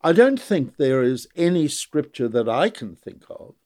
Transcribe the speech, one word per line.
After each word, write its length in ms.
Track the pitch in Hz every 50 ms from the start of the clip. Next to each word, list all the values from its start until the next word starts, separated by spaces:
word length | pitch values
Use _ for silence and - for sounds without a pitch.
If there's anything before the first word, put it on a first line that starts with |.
I 120 | - 165 170
don't 260 | 185 240 269 269 -
think 380 | - - 208 165 131 131 -
there 260 | - 143 131 131 131 127
is 240 | 123 131 120 - - _
any 320 | - 170 170 180 175 156
scripture 600 | 143 - - - _ - 151 147 - _ - 127 117
that 180 | 113 120 113
I 220 | 113 110 127 170 226
can 260 | - - - 104 82
think 280 | _ _ - - - _ _
of 260 | - - - - - _ _